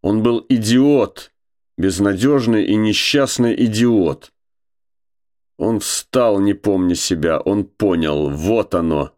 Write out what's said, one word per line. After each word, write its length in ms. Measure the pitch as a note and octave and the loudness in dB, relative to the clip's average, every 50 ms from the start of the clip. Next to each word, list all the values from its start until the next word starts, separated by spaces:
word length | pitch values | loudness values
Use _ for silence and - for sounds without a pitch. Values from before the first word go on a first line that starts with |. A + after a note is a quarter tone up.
Он 220 | - F#2 G#2 A2 G#2+ | -2 0 -2 0 0
был 220 | A#2+ A#2 A2+ - | 0 0 -2 -2
идиот, 840 | _ C3+ A#2 A2 G#2 A#2+ B2+ C3+ C#3+ D3 C3+ G#2+ - _ - - _ _ _ _ _ _ _ _ _ _ | _ -2 0 0 0 2 2 4 4 4 2 0 -2 _ -16 -20 _ _ _ _ _ _ _ _ _ _
безнадёжный 840 | - F2 F#2+ F2+ F2 G2+ G2+ G2 F2+ A2 C#3 D3 C#3 A#2+ A2+ A2+ G#2+ G2 | -2 -2 -2 0 0 0 0 0 0 0 2 2 2 2 2 0 0 2
и 120 | - G2+ | 0 0
несчастный 760 | G#2+ A2 A2 G#2 - - - - C#3+ C#3 B2+ - - A#2+ A#2 A2+ - | 0 0 0 0 -2 -2 0 0 0 0 0 0 0 0 0 2 0
идиот. 720 | B2 A2+ G#2+ G#2+ A#2+ A#2+ A#2 G#2 F2+ D#2 C#2 - - - _ _ _ _ _ _ _ _ _ _ _ _ _ _ _ _ _ _ _ _ _ _ _ _ _ | 0 -2 0 2 2 2 4 2 2 0 -2 -6 -12 -20 _ _ _ _ _ _ _ _ _ _ _ _ _ _ _ _ _ _ _ _ _ _ _ _ _
Он 240 | - E2+ G#2 A#2 G#2 | -6 -4 -2 -2 -2
встал, 580 | - - - - - _ - C3 B2 A2+ G#2 G2 | -4 -6 -8 -8 -10 _ -2 0 2 2 2 2
не 140 | G2 G2+ G2 | 2 0 0
помня 420 | G2 - G#2 G2 F#2 F2+ F2+ E2+ | 0 0 0 0 2 2 0 0
себя, 460 | - - - F#2 D#2+ D2+ E2 D#2+ - | -2 -2 -4 -2 -2 0 0 -2 0
он 240 | - F2+ G2+ G#2 F#2+ | -2 -2 -2 -2 -4
понял, 640 | G2 _ _ G#2 G2 F2+ E2+ D#2+ D#2 D2 D2 D2+ C#2+ | -6 _ _ 0 0 0 0 0 0 -2 -2 -2 -4
вот 440 | C#2+ D2+ D#2 F#2+ A2+ A#2 G2 - - | -4 -4 -2 0 0 0 0 -2 -2
оно 380 | F2 E2 E2 D#2 D2 C#2 C2+ _ | -2 -2 0 -2 -2 -4 -6 _